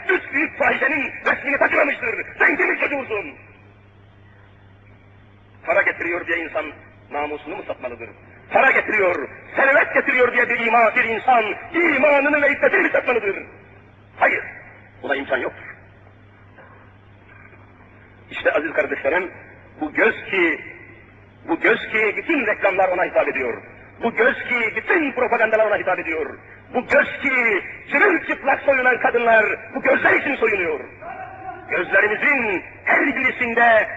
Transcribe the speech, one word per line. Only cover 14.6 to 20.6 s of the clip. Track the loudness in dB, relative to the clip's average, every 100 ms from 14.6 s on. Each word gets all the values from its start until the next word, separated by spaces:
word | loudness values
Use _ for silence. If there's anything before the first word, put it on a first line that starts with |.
| -20 -20 -20 -10
buna | -4 -4
imkan | -2 -2
yoktur. | -2 -8 -16 -20 -20 -20 -20 -20 -20 -20 -20 -20 -20 -20 -20 -20 -20 -20 -20 -20 -20 -20 -20 -20 -20 -20 -20 -20 -18
İşte | -6 0
aziz | 0 0
kardeşlerim, | -2 -2 -2 -2 -2 -2 -10 -20 -20 -20 -10
bu | -6
göz | 2 2 0 -4
ki, | 0 0 0